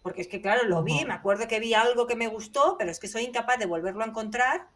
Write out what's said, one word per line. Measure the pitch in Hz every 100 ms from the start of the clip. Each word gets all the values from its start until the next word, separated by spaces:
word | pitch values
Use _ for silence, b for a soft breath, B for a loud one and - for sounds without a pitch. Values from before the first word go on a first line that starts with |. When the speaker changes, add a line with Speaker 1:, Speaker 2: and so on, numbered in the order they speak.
Speaker 1:
Porque | 180 170
es | 175
que, | 196
claro, | 196 220 233
lo | 170
vi, | 156 -
Speaker 2:
Ujú. | 302
Speaker 1:
me |
acuerdo | 185 196 196 220
que | 220
vi | 226
algo | 220 240 240 240
que | 226
me | 226
gustó, | 214 214 285 302 381
pero | 190
es | 165
que | 202
soy | 226
incapaz | 240 240 214 247
de | 202
volverlo | 170 180 196
a | 220
encontrar | 220 220 240 254 330 -